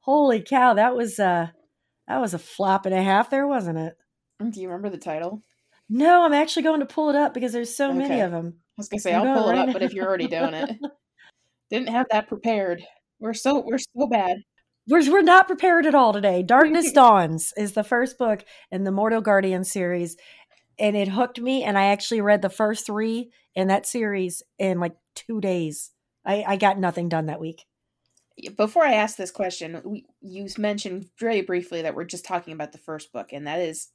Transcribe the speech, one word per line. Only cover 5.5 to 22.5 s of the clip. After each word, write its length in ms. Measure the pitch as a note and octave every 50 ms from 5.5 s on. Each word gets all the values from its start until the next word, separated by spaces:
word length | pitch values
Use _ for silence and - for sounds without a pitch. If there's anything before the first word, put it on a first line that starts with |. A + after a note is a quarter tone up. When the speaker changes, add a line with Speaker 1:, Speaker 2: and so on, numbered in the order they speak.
| _ _ _ _ _ _ _ _
Speaker 1:
No, 340 | G#3 B3 D4 E4 F4 F4 F4
I'm 100 | D#4+ D4
actually 300 | C#4+ D#4 D#4+ - E4+ C4
going 160 | D#4+ D#4+ D4+
to 60 | C#4
pull 220 | - - - D#4 D4+
it 80 | C#4+
up 160 | C#4+ D4 C#4+ C#4+
because 200 | B3 A#3 B3 A3
there's 200 | A#3+ A#3+ A#3 -
so 200 | - C#4 C#4 C4+
many 180 | C4 C4+ C#4 C#4
Speaker 2:
Okay. 40 | B3
Speaker 1:
of 140 | G3+ F3+ F3
'em. 220 | E3 E3 E3+ E3 _
Speaker 2:
I 20 | _ _ _
was 120 | - G#3 -
gonna 100 | G3+ G#3+
say, 140 | - F#3 E3+
Speaker 1:
I'm 60 | F3
Speaker 2:
"I'll 40 | G#3
Speaker 1:
going 120 | C4 C4+ A#3
Speaker 2:
pull 100 | A3 G3+
it 40 | F3
Speaker 1:
right 160 | C4 C4 C4+
Speaker 2:
up," 40 | B3
but 100 | - C#4
if 120 | C4 -
you're 120 | G3 F#3
already 220 | F#3+ F#3+ F3+ E3+ -
Speaker 1:
now. 220 | E3+ E3 - C4+
<laughs> 0 |
Speaker 2:
doing 40 | D#3+
it. 220 | D#3 C#4+ - A3 G#3+ C#4+ C#4 - _ _ _ _ _ _ _ _ _ _ _ _ _ _ _
Didn't 180 | G#3 A3+ B3+ A3+
have 180 | A#3 A#3+ B3+ B3
that 180 | A3 G#3+ G#3+ -
prepared. 540 | A#3+ - - A#3 A3+ G#3 G3 F#3 F3 F3 F3 - _ _ _ _ _ _
We're 140 | A3 A3 A3+
so, 280 | G#3+ - C4 C#4+ C#4+
we're 180 | - - A3+ C4
so 280 | - - _ A#3+ C#4
bad. 360 | A3+ A#3+ A3 G3 F3+ F3+ G3+ - _ _ _ _ _ _ _ _
Speaker 1:
We're, 240 | - C4+ F4 D4+ C4+
we're 120 | D#4+ G4+ E4
not 240 | D#4+ F4 F#4 F#4+
prepared 400 | F#4+ F#4 - - F#4 F4 E4+ C#4+
at 80 | D#4 C#4+
all 180 | C#4+ B3+ A3+ G3+
today. 300 | G#3 G3+ G3+ F#3 F3+ F#3
Darkness 500 | F3 A#3 C4 D#4 D#4 D#4 F4 E4 D4+ -
Speaker 2:
<laughs> 0 |
Speaker 1:
Dawns 640 | C#4+ B3+ A#3+ G#3+ G3 F3 D#3 D#3+ D#3+ - - -
is 160 | - G#3 G3+ -
the 100 | A3 G#3
first 360 | - B3 A#3+ B3+ B3+ B3+ _
book 260 | B3 A3+ G#3+ G3+ - _ - - - _
in 140 | - F#3+ G3
the 60 | F#3+ G3
Mortal 300 | G3 G#3 A3 A3+ A3+ G#3+
Guardian 420 | A3 G3+ G3 G3 F#3+ F#3 F3+ F#3
series, 540 | F#3 - G3+ F3+ F3 F3 F3 F3 E3+ E3+ _ - - - - - _ _ _ _ _ _ -
and 160 | G#3+ G#3 G3+
it 140 | G#3 G3+ F#3+
hooked 320 | F#3+ G#3+ B3 A#3+ - -
me, 220 | A#3 B3 C4 C4+ -
and 140 | G#3+ G3+ G3
I 80 | G3
actually 340 | G3 G3+ G3+ - - A#3 A3
read 220 | G3+ G#3 G#3 G3+ G3
the 80 | F#3+